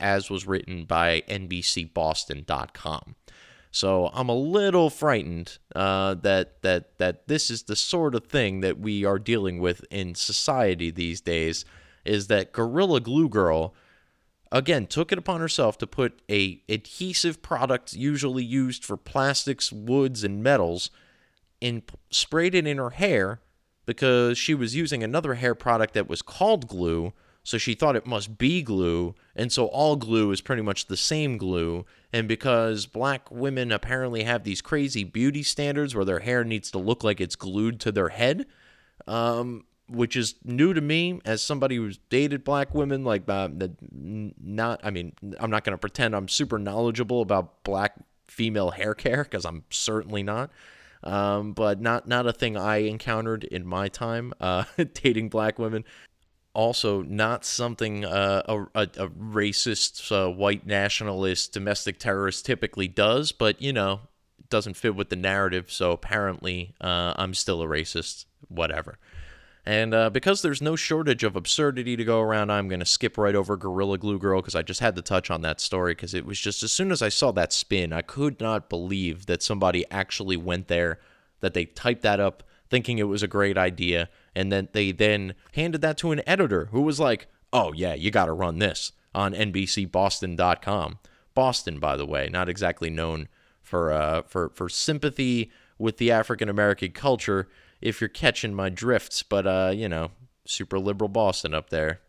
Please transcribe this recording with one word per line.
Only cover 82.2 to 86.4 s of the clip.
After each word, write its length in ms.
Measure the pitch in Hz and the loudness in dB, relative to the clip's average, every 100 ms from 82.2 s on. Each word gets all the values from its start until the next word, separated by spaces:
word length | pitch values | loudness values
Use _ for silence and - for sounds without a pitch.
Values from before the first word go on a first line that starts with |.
| 98 - - _ - | 2 0 -12 _ -2
thinking 280 | 127 120 117 | -2 0 0
it 100 | 104 | 0
was 140 | 101 | 0
a 60 | 104 | 0
great 300 | 101 101 95 | 2 2 4
idea, 500 | 92 87 87 85 82 _ _ | 2 0 0 0 -2 _ _
and 200 | 95 95 | -4 0
then 160 | 98 95 | 0 0
they 220 | 107 98 | 0 0
then 420 | 85 107 104 95 90 - | 2 4 2 -2 -12 -8
handed 260 | 147 165 156 | -4 -2 0
that 180 | 156 147 | 0 0
to 140 | 170 | -2
an 100 | 147 | -2
editor 420 | - 196 | 0 2